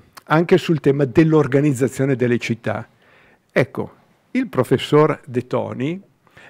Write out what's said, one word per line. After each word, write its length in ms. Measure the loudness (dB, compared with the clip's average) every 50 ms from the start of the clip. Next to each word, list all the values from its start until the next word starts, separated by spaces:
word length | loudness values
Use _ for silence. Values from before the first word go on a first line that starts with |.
| -16 _ _ -14 -4
anche 320 | 0 2 2 4 4 2
sul 240 | 2 2 0 -2 0
tema 240 | 2 0 2 2 0
dell'organizzazione 1120 | 0 2 2 4 4 4 2 2 2 0 0 2 0 0 0 -2 -2 -2 -2 -2 -2 0
delle 200 | 0 0 0 0
città. 480 | -2 -2 -4 -6 -6 -6 -8 -8 -8 -10 -14 _ _ _ _ _ _ _ _ _ _ _ _
Ecco, 440 | -2 -2 -2 -2 -4 -8 -10 -10 -12 _ _ _ _ _ _ _
il 160 | -6 -6 -6
professor 760 | -4 -2 -2 0 0 0 -2 0 2 2 4 4 2 0 -4 _
De 220 | -8 -6 -6 -6
Toni 540 | -4 -4 -6 -4 -6 -6 -6 -6 -6 -6 -8 -12 _ _ _ _ _ _ -20 -20